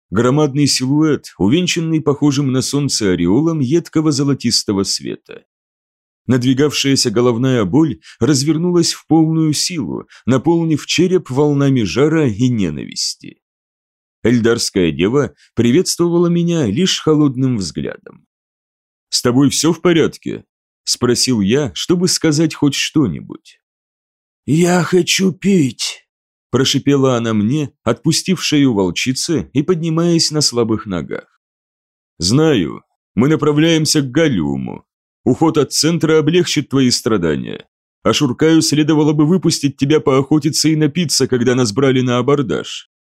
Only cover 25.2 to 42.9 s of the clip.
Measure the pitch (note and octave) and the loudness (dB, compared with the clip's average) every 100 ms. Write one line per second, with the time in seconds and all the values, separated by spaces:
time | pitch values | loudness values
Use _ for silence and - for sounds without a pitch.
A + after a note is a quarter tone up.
25.2 | F#3+ - F#3 G3 C3+ - - - _ _ | 0 0 0 2 2 -2 -10 -12 _ _
26.2 | _ _ _ C#3+ C3+ C#3 - C#3+ C3 A#2+ | _ _ _ 0 0 0 2 2 4 2
27.2 | A#2 A2 G#2 D3+ C#3 - - A2+ D#3+ D#3 | 0 0 0 -2 -4 -6 -4 -2 0 -2
28.2 | - F#3 - D3 C3+ G2+ F#2 - B2 B2+ | -2 -2 0 2 2 2 0 -2 -4 -4
29.2 | - D3 D#2 B2+ D3+ F3+ E3 D#3+ E3+ E3 | -4 -4 -2 -4 0 -2 -2 -2 0 0
30.2 | - D3+ C#3 A#2+ A2+ G#2+ G#2+ F2+ C2 - | 0 -2 -2 0 0 -2 -4 -8 -6 -10
31.2 | - _ _ _ _ _ _ _ _ _ | -12 _ _ _ _ _ _ _ _ _
32.2 | E2+ C3 D#3+ B2 D2+ G#1 _ _ _ - | 0 2 2 2 -2 -8 _ _ _ -2
33.2 | C3+ D#3 D3+ D3 E3 D#3+ D#3 D#3+ C3+ B2+ | 0 2 2 2 2 2 0 0 0 0
34.2 | D#3+ G#2 D2 C2+ B1 G1+ _ _ _ _ | 0 0 -2 -4 -6 -12 _ _ _ _
35.2 | A2+ B2+ D#3+ D3+ C3+ - D3+ E3+ D3+ D#3 | -2 2 2 2 -2 0 -2 0 2 2
36.2 | D3+ F3 E3+ D#3 B2 C3+ B2+ - A#2+ G#2+ | 2 0 0 -2 -2 0 2 0 -2 0
37.2 | E2 C#2+ A1+ G1+ - _ _ _ - A2+ | 0 -2 -6 -12 -16 _ _ _ -2 0
38.2 | C#3+ A#2+ D#3 D#3+ D#3+ D3+ D3+ D3+ D3+ D#3 | -2 0 2 4 2 0 2 2 2 2
39.2 | D3+ F#3 F3 - C#3+ - C#3 D3+ D3 C3 | 2 2 0 -2 -4 -2 0 2 2 0
40.2 | C3+ D3+ D#3 - D3+ D#3 D3+ E3 E3 - | 2 0 0 -2 0 0 0 -2 -2 0
41.2 | C3+ B2 A#2+ B2 A#2+ G2+ C3+ B2+ B2+ B2 | 0 0 0 2 0 0 2 2 0 0
42.2 | B2 C#3+ A#2 C2 - - - | 0 0 0 -4 -6 -14 -18